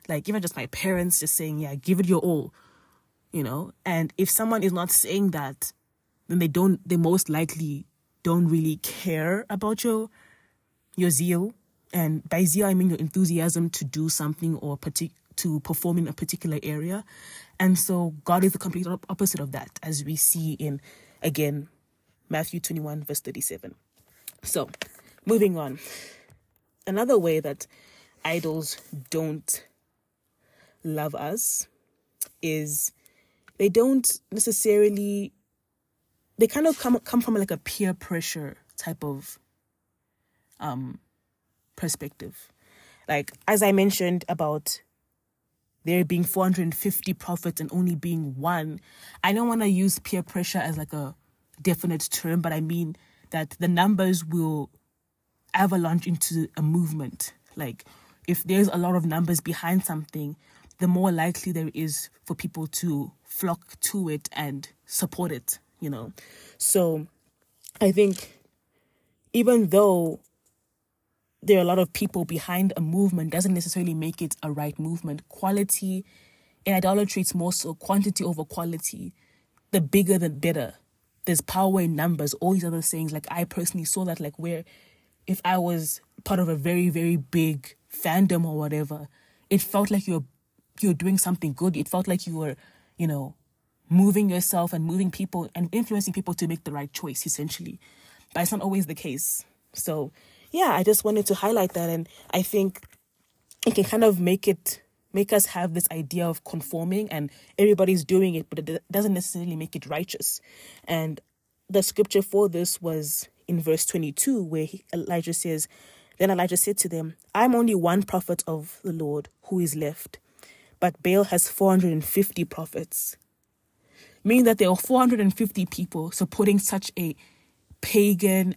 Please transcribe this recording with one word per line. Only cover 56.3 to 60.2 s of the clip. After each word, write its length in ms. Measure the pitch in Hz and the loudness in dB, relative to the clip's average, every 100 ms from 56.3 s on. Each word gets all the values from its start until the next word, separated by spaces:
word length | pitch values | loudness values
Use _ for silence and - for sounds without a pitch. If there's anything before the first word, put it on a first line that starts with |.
| 165 156 - | -2 -4 -2
a 60 | |
movement. 720 | 156 170 165 156 131 - - - _ - | 0 2 0 -2 -8 -8 -12 -12 _ -10
Like, 260 | 135 - - - _ _ - | -10 -10 -18 -20 _ _ -4
if 180 | 170 | -2
there's 260 | - 190 202 | 2 4 4
a 80 | 175 | 4
lot 180 | 175 180 | 0 0
of 100 | 165 | 0
numbers 360 | 156 170 170 | 0 0 0
behind 420 | 175 165 170 185 | -2 -6 0 0
something, 540 | - 156 151 - | 0 -4 -8 -8